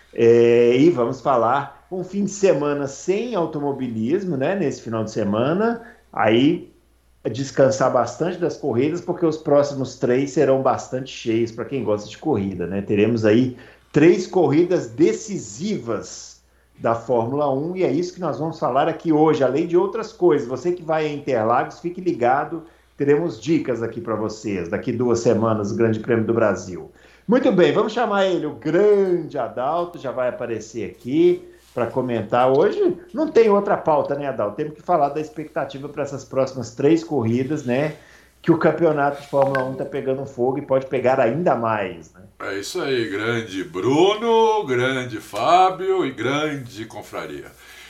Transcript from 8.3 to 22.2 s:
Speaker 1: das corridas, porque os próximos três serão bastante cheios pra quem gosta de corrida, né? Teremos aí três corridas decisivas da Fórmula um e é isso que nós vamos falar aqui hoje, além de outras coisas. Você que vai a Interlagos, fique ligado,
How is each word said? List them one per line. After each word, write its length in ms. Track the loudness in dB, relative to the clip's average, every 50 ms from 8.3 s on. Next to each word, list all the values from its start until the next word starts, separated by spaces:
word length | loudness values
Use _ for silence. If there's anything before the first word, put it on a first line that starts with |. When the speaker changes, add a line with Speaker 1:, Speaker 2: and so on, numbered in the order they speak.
| -4 -4
Speaker 1:
das 180 | -4 -4 -4
corridas, 460 | -4 -4 -2 0 0 0 0 -2 -4 -6
porque 240 | -6 -4 0 0
os 100 | 0 0
próximos 600 | -2 0 2 4 4 4 2 -2 -6 -6 -8 -6
três 340 | -4 0 0 2 2 0 0
serão 320 | 0 2 2 4 4 4 2
bastante 480 | 2 0 -2 -4 -8 -8 -8 -8 -10 -12
cheios 400 | -8 -4 -2 0 0 0 -2 -4
pra 140 | -8 -10
quem 180 | -6 -6 -4 -2
gosta 240 | -2 -2 -2 -4 -8
de 80 | -16
corrida, 500 | -8 -4 -2 0 0 -2 -2 -4 -6 -6
né? 140 | -6 -6 -6
Teremos 460 | -4 0 0 2 2 2 2 2 2
aí 320 | 4 4 4 4 0 -2 -8 -16 -20 -20 _ _ _ 2
três 340 | 4 6 6 6 4 2
corridas 600 | -2 0 0 2 2 4 2 2 2 0 -2 -2
decisivas 1500 | -4 -2 2 2 2 2 0 -4 -8 -10 -10 -10 -12 -12 -8 -6 -6 -6 -6 -4 -6 -6 -6 -8 -10 -16 -18 -18 -20 -20 _ _ _ _ _ _ _ _ -4
da 160 | -2 -2 -2
Fórmula 560 | -2 -2 0 0 0 0 0 -2 -2 0 0
um 240 | 0 -2 -2 -4 -2
e 80 | -2 0
é 80 | 0
isso 220 | 0 0 -2 -4 -6
que 80 | -6
nós 180 | -6 -6 -4 -4
vamos 200 | -6 -6 -4 -4
falar 280 | -4 0 0 2 2
aqui 240 | 0 -2 -2 0 2
hoje, 320 | 4 4 6 4 4 4 2
além 240 | 2 2 0 0
de 120 | 2 2 2
outras 340 | 2 0 -2 -6 -8 -10 -4
coisas. 340 | 2 4 4 4 4 0
Você 260 | -4 -6 -6 -4 -4 -4
que 100 | -4 -4
vai 240 | -4 -2 -2 -2
a 20 | -2
Interlagos, 680 | -4 -6 -4 -2 0 0 2 2 2 2 0 -2 -6 -10
fique 220 | -10 -8 -8 -6 -4
ligado, 600 | -4 -2 0